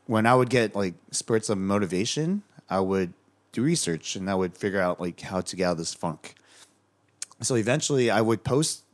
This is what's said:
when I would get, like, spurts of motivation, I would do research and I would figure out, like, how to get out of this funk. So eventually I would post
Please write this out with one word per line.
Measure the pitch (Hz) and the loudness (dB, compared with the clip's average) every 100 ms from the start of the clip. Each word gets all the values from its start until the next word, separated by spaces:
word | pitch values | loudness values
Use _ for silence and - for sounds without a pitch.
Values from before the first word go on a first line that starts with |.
| - | -2
when | 110 113 | 2 4
I | |
would | 127 123 | 4 4
get, | 123 110 | 2 2
like, | 101 98 82 _ | 0 -4 -4 _
spurts | - - 113 107 | -8 0 0 0
of | 101 | -2
motivation, | 95 101 95 90 113 - 160 202 - - - | 0 0 0 -2 -2 -2 -2 -4 -6 -20 -4
I | 95 | -2
would | 95 95 90 - _ _ _ | 0 0 -2 -6 _ _ _
do | - | -2
research | 135 165 - 82 - 101 | 0 0 0 -4 -6 -8
and | 95 | -2
I | |
would | 95 92 - | 0 -2 -2
figure | 104 98 | -2 0
out, | 90 87 | 0 -2
like, | 87 - | -6 -8
how | - 92 | -6 -6
to | 90 90 | -6 -2
get | 90 | -2
out | |
of | 82 | -2
this | 82 | -4
funk. | - 85 78 - - _ - - _ _ _ _ - - - | -6 -8 -8 -14 -20 _ -20 -20 _ _ _ _ -18 -16 -8
So | 117 123 | -2 0
eventually | 107 143 - 139 120 | 2 0 2 2 4
I | 104 | 4
would | 113 110 | 4 2
post | - 127 156 - _ | 2 0 0 -4 _